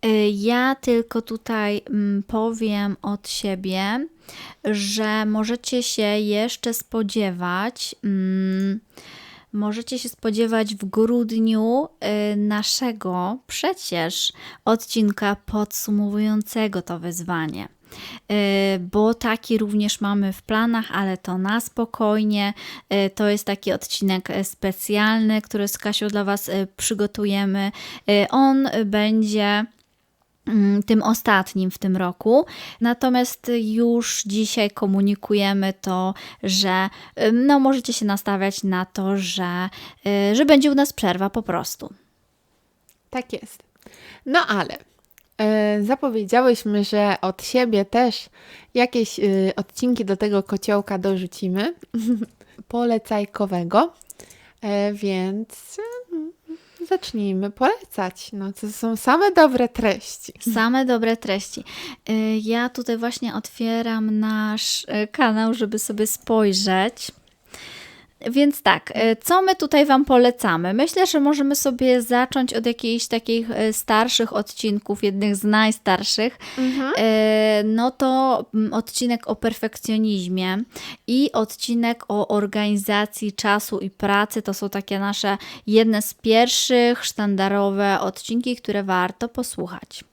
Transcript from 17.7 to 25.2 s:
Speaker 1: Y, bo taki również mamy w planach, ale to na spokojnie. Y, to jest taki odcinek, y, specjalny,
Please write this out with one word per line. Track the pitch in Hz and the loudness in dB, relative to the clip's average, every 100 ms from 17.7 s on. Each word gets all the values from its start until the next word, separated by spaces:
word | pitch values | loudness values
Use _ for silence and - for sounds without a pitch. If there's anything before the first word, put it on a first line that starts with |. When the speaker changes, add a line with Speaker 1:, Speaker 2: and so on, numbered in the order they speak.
| _ _ - - 240 _ | _ _ -20 -18 -18 _
Speaker 1:
Y, | 208 202 196 196 190 | 0 2 2 2 0
bo | 180 208 214 | -2 2 2
taki | 233 240 226 - 220 | 2 -2 -4 0 0
również | 214 208 208 - | 0 0 0 -2
mamy | 202 202 196 | -2 0 0
w | 190 | -4
planach, | - 220 233 233 220 | -2 0 2 0 -2
ale | - 196 185 | -2 -2 -4
to | - 185 | -4 -4
na | 190 220 | -2 -2
spokojnie. | - - 226 - 214 214 214 208 202 208 - - _ | -4 -6 -6 0 0 2 2 0 -2 -4 -12 -18 _
Y, | 202 196 | 0 0
to | 196 208 | 0 0
jest | 208 - | 0 -2
taki | 202 - | -4 -2
odcinek, | 180 - - 196 185 - | -4 -4 -2 0 0 -2
y, | - | -6
specjalny, | 190 - 196 185 - 208 214 220 | -6 -4 -4 -4 -2 0 2 2